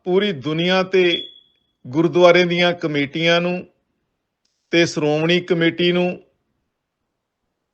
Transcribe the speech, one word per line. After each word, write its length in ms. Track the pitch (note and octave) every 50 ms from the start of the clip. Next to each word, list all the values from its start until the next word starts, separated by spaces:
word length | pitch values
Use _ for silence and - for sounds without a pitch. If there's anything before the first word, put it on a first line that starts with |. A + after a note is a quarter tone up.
| -
ਪੂਰੀ 280 | F#3 F3+ G3 G#3 G#3
ਦੁਨੀਆ 520 | E3+ C3 A#2 D3+ D#3 E3 F3 F3+ F#3 F#3 F#3
ਤੇ 440 | F#3 G3 F#3 F3+ F3 E3 - - - _ _ _ _ _ _ _ _ _ _ _
ਗੁਰਦੁਆਰੇ 560 | B2 B2+ D#3+ E3 D#3+ C#3 F3 F3+ F3 E3+ F3+ F3+
ਦੀਆਂ 300 | E3+ F3 F3 F3 F3 E3+
ਕਮੇਟੀਆਂ 680 | F3 E3+ D#3 D3+ C#3+ C#3+ C#3 - D#3+ E3 E3+ E3+ F3
ਨੂੰ 260 | F3 F3+ F3+ F3+ F3+ - _ _ _ _ _ _ _ _ _ _ _ _ _ _ _ _ _ _ _ -
ਤੇ 140 | E3+ E3+ E3+
ਸ਼੍ਰੋਮਣੀ 540 | - - E3 D3+ D3 D3+ D#3 D#3+ E3 F3+ F3
ਕਮੇਟੀ 520 | F3 - F3+ E3 E3 E3 E3 F3 F3 F3
ਨੂੰ 300 | F3 F3+ F3+ F3+ F3+ - _ _ _ _ _ _ _ _ _ _ _ _ _ _ _ _ _ _ _ _ _ _ _ _ _ _ _ _ _ _